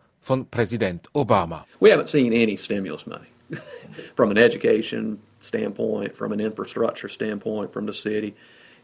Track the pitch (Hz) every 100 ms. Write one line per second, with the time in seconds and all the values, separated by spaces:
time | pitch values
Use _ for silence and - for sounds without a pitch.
0 | _ _ - 131 - - 110 113 104 87
1 | - 147 113 107 82 80 - - 208 170
2 | 120 151 120 113 113 98 - 101 92 73
3 | - - - _ - - - - - -
4 | - - 113 104 117 - 117 110 113 117
5 | 110 107 _ _ - 113 110 101 113 107
6 | 107 - 107 107 110 107 110 - 113 -
7 | 101 - 107 104 110 107 101 107 107 101
8 | 107 107 107 - - - - _